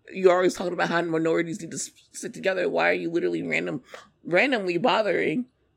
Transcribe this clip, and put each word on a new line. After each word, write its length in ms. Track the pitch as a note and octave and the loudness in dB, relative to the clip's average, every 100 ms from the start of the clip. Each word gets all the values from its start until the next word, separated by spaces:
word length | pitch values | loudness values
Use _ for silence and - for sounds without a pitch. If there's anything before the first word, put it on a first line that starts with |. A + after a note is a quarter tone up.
| - | -14
You're 220 | F#3+ F#3 | 4 6
always 220 | F3+ F#3 - | 6 4 0
talking 180 | F3+ | -4
about 160 | F3 E3+ | -2 0
how 120 | E3+ | 0
minorities 580 | E3+ D#3+ D#3+ E3+ E3+ D#3+ | 0 0 2 0 0 -6
need 80 | E3 | -10
to 60 | C3+ | -10
s-, 140 | - - _ | -10 -14 _
sit 200 | - G#3 | -14 -12
together. 340 | - F#3+ F#3+ F3 | -6 -2 0 0
Why 220 | E3 E3+ | 0 2
are 40 | |
you 180 | F3+ E3+ | 0 -2
literally 320 | E3 F3+ E3 | -2 -2 -2
random, 400 | E3+ D#3+ F3 D3+ - - - _ | -2 -2 -2 -6 -8 -20 -20 _
randomly 560 | - F3 B3+ A#3+ F#3 E3+ | -2 2 2 0 -2 0
bothering 680 | G3+ G3 G#3 E3+ C#3+ G3 B3 _ _ | 2 2 2 0 0 -2 -4 _ _